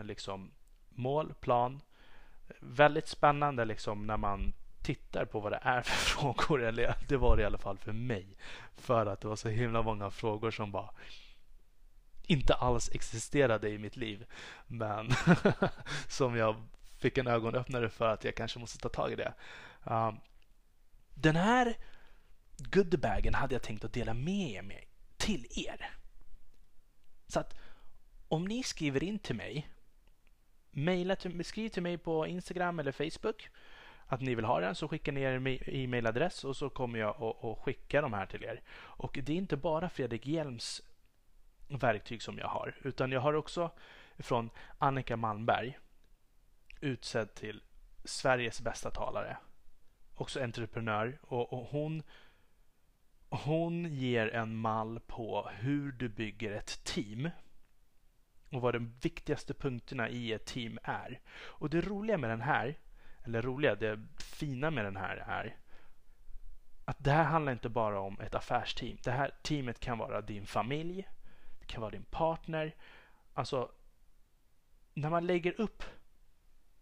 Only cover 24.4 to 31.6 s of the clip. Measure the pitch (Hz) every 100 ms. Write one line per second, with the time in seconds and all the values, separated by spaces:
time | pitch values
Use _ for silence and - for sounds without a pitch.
24.4 | 165 95 101 - - - - - - 190
25.4 | - - - - - - - - - -
26.4 | - - - - - - - - - 156
27.4 | - - - - - - - - - 160
28.4 | 190 240 - - 147 135 170 214 - 120
29.4 | 92 127 - - - - - - - -
30.4 | - - - 139 160 185 180 190 185 170
31.4 | 165 -